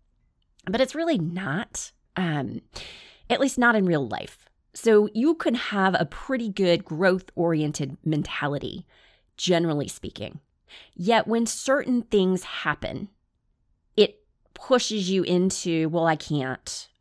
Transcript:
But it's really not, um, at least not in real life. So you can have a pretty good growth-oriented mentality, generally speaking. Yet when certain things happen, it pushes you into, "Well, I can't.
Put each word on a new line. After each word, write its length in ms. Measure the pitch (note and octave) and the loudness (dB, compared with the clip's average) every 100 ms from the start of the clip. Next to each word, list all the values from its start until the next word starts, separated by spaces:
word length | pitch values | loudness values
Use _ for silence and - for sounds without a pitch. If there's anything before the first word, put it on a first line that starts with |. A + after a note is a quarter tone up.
| _ _ _ _ _ _ - | _ _ _ _ _ _ -4
But 140 | A3+ | 0
it's 140 | B3+ | 0
really 240 | D4 E4+ B3 | -2 0 0
not, 760 | D#3+ E3+ F#3+ D#3 - - - _ _ - | -2 -4 -4 -6 -6 -12 -14 _ _ -4
um, 460 | F3+ D3 B2 - - - - - - - - | -2 -2 -4 -8 -12 -16 -16 -18 -20 -10 -2
at 120 | A#3+ | 2
least 180 | C4+ - | 2 4
not 160 | A#3+ | 4
in 120 | A3 F#3 | 4 4
real 200 | D#3 A#2+ | 2 0
life. 420 | G2+ - - _ _ _ | -6 -10 -16 _ _ _
So 340 | - A3+ G#3+ G#3 | -2 6 6 6
you 200 | G#3+ C#4+ | 2 0
can 200 | E4 D#4+ | 2 0
have 400 | A#3 - G3+ F#3+ F3+ | -2 -2 0 2 2
a 60 | |
pretty 440 | E3 - - C4 A3+ | 0 -6 -6 -4 -2
good 360 | F#3+ F#3 E3+ | 0 2 2
growth-oriented 1120 | - D#3 F#3 F#3 - - E3+ D#3 D3+ - C#3 C#3+ | 0 0 2 2 -2 -2 0 2 0 -2 -6 -4
mentality, 840 | D#3 D3+ - - C#3+ C#3+ - - - _ _ _ _ - | -2 0 -2 -4 -4 -4 -6 -12 -16 _ _ _ _ -4
generally 520 | - E3+ E3+ D3 - | 2 2 2 0 -2
speaking. 520 | - - - G2+ D3 _ _ _ - - | -8 -12 -10 -12 -14 _ _ _ -20 -18
Yet 340 | - F3+ A3+ - | -4 2 2 2
when 180 | A#3 A#3 | 0 -2
certain 560 | - - C#4 - B3 | -4 0 0 0 -2
things 400 | - G#3 F#3 F#3 | 2 2 4 0
happen, 680 | - - D#3 D3 - - G3+ _ _ _ _ _ _ _ _ - | -4 -6 -6 -4 -6 -8 -10 _ _ _ _ _ _ _ _ 2
it 240 | G3+ - _ _ _ | 2 0 _ _ _
pushes 540 | - - B3 - G#3+ F3+ | -10 0 0 0 -2 0
you 120 | F#3+ | 0
into, 680 | - F3+ F#3 - F3+ E3 D#3+ | 2 2 2 -2 -2 0 0
"Well, 160 | E3+ E3 | 0 0
I 100 | D#3 | 0
can't. 720 | - D3 C3 C3 - - - _ | -2 -4 -4 -6 -10 -14 -14 _